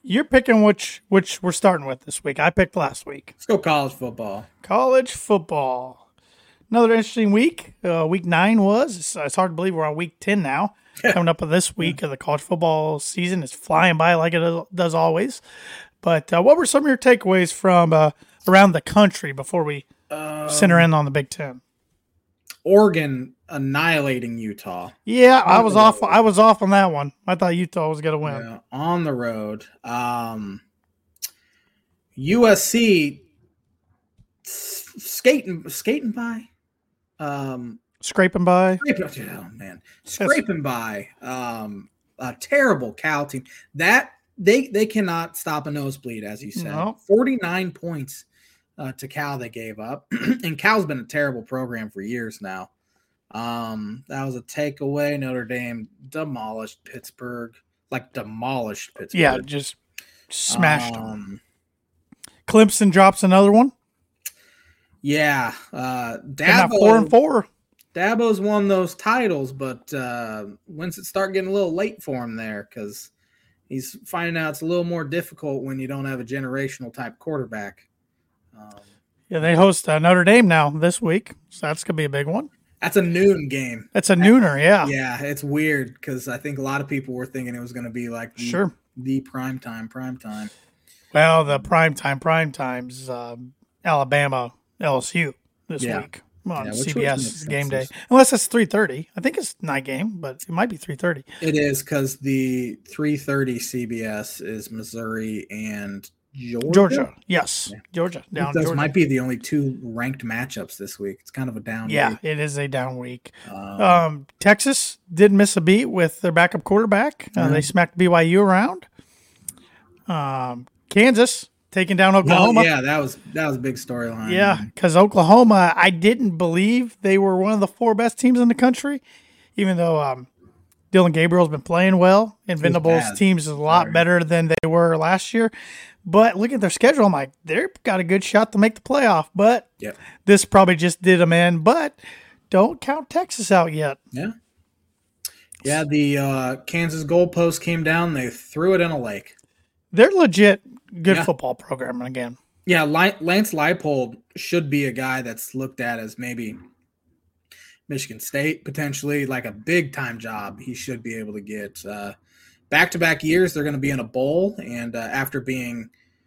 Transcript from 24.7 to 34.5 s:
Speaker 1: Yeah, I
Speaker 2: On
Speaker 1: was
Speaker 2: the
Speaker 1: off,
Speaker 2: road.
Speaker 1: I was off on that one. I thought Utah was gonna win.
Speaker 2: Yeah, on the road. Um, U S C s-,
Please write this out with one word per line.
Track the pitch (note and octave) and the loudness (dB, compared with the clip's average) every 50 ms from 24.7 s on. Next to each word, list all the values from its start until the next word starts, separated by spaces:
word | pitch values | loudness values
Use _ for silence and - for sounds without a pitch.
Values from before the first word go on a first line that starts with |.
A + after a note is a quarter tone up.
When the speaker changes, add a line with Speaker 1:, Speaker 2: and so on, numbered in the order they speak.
| F2+ F2+ F2+ - _ _ _ | -10 -10 -12 -14 _ _ _
Speaker 1:
Yeah, | G#3 A3+ B3+ B3 B3 C4 B3+ | -2 4 8 8 8 8 6
I | G3 F3 E3+ G#3+ | 6 6 6 6
Speaker 2:
On | A#3 | 6
Speaker 1:
was | A3 F#3+ | 6 6
Speaker 2:
the | G#3+ | 8
Speaker 1:
off, | G#3+ A3 G#3+ - | 6 6 6 4
Speaker 2:
road. | - D#3+ | -2 4
Speaker 1:
I | E3 A3 | 4 4
was | A#3 A3 F#3+ F#3+ | 4 6 6 6
off | A3 A3+ G#3+ - | 6 6 6 4
on | G#3+ F#3+ | 2 2
that | G3 G3 G3 F3+ | 4 4 4 4
one. | D#3 C#3+ C#3+ C#3+ _ _ _ | 0 -4 -6 -8 _ _ _
I | - F#3 | -4 -2
thought | D#3+ F#3+ F3+ E3+ | 0 0 0 0
Utah | F3 F3+ E3 - F3+ D#3 D#3 | -2 -4 -4 -4 -4 -4 -4
was | D#3 D3+ | -4 -4
gonna | D3+ D#3+ D#3 D3+ | -4 -4 -4 -4
win. | D3+ D3+ C#3 B2+ | -6 -6 -8 -10
Speaker 2:
Yeah, | A2+ A2+ A2+ - _ _ | -12 -14 -16 -20 _ _
on | - C3+ D3+ E3+ F3 F3 E3 | -10 -6 -2 -2 -2 -2 -2
the | D3+ C3+ | -4 -4
road. | A#2+ A#2+ A#2 A2+ A2 G#2+ G#2 G#2+ G#2+ - - _ _ - | -4 -4 -6 -6 -6 -8 -10 -10 -12 -14 -20 _ _ -14
Um, | A#2+ A#2+ A#2+ B2 A#2+ A#2+ A#2+ A#2 A2+ A2+ A2 G#2 G2 G2 G#2+ _ _ _ _ _ _ _ _ _ _ _ _ - - _ _ _ _ _ _ _ _ _ _ _ _ _ _ _ _ _ | -10 -8 -6 -4 -4 -4 -6 -6 -8 -8 -10 -10 -12 -12 -16 _ _ _ _ _ _ _ _ _ _ _ _ -16 -16 _ _ _ _ _ _ _ _ _ _ _ _ _ _ _ _ _
U | - C3+ D3+ G3+ A#3+ A#3+ | -10 -4 0 4 4 6
S | A3+ G3 - - | 6 6 4 2
C | - - A#3 A#3 A3 G3 E3+ D3+ C#3+ C#3+ - _ _ _ _ _ _ _ _ _ _ _ _ _ _ _ _ _ _ _ _ _ _ _ _ _ | 0 0 2 4 4 4 4 2 0 -4 -12 _ _ _ _ _ _ _ _ _ _ _ _ _ _ _ _ _ _ _ _ _ _ _ _ _
s-, | - | -16